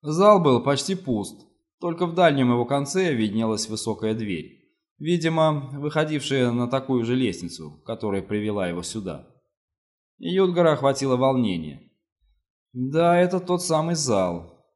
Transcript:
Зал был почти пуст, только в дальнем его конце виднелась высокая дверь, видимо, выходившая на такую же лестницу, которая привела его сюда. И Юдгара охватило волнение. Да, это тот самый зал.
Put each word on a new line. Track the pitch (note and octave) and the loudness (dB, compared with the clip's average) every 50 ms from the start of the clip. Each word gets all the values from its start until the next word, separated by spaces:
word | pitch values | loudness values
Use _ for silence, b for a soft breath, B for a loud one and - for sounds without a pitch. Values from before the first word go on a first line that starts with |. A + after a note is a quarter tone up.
Зал | - D3 D3+ E3+ G3 G#3 G#3+ F#3+ | -6 -4 0 4 6 8 8 8
был | E3 C#3+ B2+ A#2 - | 6 6 4 4 4
почти | C#3 C#3+ C3+ - - F#3+ | 0 0 0 0 -4 -4
пуст, | F3+ - C3+ A#2+ G#2 G2 - - - - _ _ _ _ _ _ _ | -4 -2 -4 -2 -2 -4 -6 -12 -18 -20 _ _ _ _ _ _ _
только | F3+ F3 E3 E3+ F3+ | -6 -6 -2 -2 -2
в | E3+ E3 | -2 2
дальнем | F3 F3+ E3 D3 C#3 B2+ B2 | 4 4 4 4 4 2 2
его | A#2+ A#2+ A#2+ | 2 2 0
конце | A#2+ C#3+ C#3+ C#3+ C#3 - F#3+ F#3+ F3 C#3+ | 0 -2 -2 -2 -2 -2 -2 0 0 0
виднелась | A2+ A2 G#2+ G2 A2+ A2+ A2 A2 G#2 A2+ | 0 0 0 0 -2 -2 -2 -2 -4 -4
высокая | - A2 G#2+ - A2+ G#2+ - A2+ A2 A2 | -6 -8 -6 -4 -6 -6 -4 -2 -4 -2
дверь, | A#2 A2 G2+ F2+ D#2+ D2+ - - _ _ _ _ _ _ _ _ _ | -2 -4 -6 -6 -6 -8 -12 -18 _ _ _ _ _ _ _ _ _
видимо, | C#3+ D#3 F3 E3+ D#3 D#3+ D#3+ D#3+ D#3+ D#3 D3+ C#3+ C#3 B2+ C3+ | -4 -2 -2 0 0 0 2 2 2 2 2 0 -6 -8 -10
выходившая | C#3 C#3+ D3+ D3+ D#3 D#3 D#3 D#3 D3 C3 - C3+ C3+ B2 A#2+ | -8 -8 -4 -2 -2 -2 0 -2 -4 -2 -2 0 0 2 2
на | A#2 A#2+ A#2+ A#2+ | 0 0 -2 -2
такую | B2+ C3+ C3 - C3 B2 A2+ | -2 -4 -2 0 -2 0 0
же | A2+ B2 | 0 0
лестницу, | B2+ C3 G#2+ F2+ F2 F2 E2+ - - D#2+ D2 - - _ | 0 0 -2 -2 -6 -10 -12 -12 -12 -16 -16 -18 -18 _
которая | - A#2 - - G#2 G2 G2 | -10 -8 -6 -4 -2 -2 -4
привела | F#2 - G#2 G#2 G#2 G#2+ G#2 G2+ F#2 F2 | -4 -4 -4 -4 -2 -2 -2 -2 -4 -4
его | E2+ F2 F2 | -4 -6 -8
сюда. | - - A2 F#2+ F#2 D2+ C#2+ - _ _ _ _ _ _ _ _ _ _ _ _ _ _ _ _ _ _ _ | -8 -10 -8 -8 -8 -10 -10 -16 _ _ _ _ _ _ _ _ _ _ _ _ _ _ _ _ _ _ _
И | - - F3+ | -8 -2 2
Юдгара | F#3+ G3 F#3 F3 F3 F3 D#3+ D3+ | 2 2 2 4 4 4 4 4
охватило | B2 C3 C#3 C3+ C3+ C#3 C3+ B2+ | 4 2 0 0 2 0 0 2
волнение. | B2 C3 C3+ C3+ B2+ A#2+ G#2 F#2 E2 D#2 D2+ C#2+ B1+ - _ _ _ _ _ _ _ _ _ _ _ _ _ _ _ _ _ _ | 2 2 2 2 2 0 0 -2 -4 -6 -8 -12 -16 -20 _ _ _ _ _ _ _ _ _ _ _ _ _ _ _ _ _ _
Да, | B2 B2+ C3 C#3+ E3 E3+ E3+ F3 | -6 -6 -2 0 2 4 4 4
это | F3 F3+ F3+ F#3 F#3 | 4 4 2 0 -4
тот | F3+ F3+ F3+ F3 F3+ | -2 -2 -4 -2 -2
самый | - D#3+ D#3 D#3 E3 E3+ | -2 -2 0 0 0 -2
зал. | D#3 D3 B2+ A2 G2 F#2 F2+ F2 E2+ E2+ - - _ _ _ _ | -2 0 0 2 2 2 0 -2 -6 -10 -16 -20 _ _ _ _